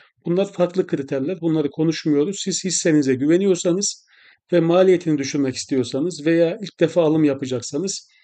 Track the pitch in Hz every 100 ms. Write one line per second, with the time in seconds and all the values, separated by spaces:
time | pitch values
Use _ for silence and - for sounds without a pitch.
0 | _ _ - 175 190 - 175 180 180 160
1 | 135 139 139 180 165 156 143 - 160 156
2 | 165 143 160 196 - 180 190 165 180 151
3 | 135 131 143 175 196 175 180 175 202 -
4 | _ _ _ _ _ 175 165 175 190 175
5 | 165 147 135 147 135 127 - 135 120 131
6 | 165 151 147 165 165 214 190 - 165 180
7 | 160 160 151 135 123 123 - 143 185 -
8 | - _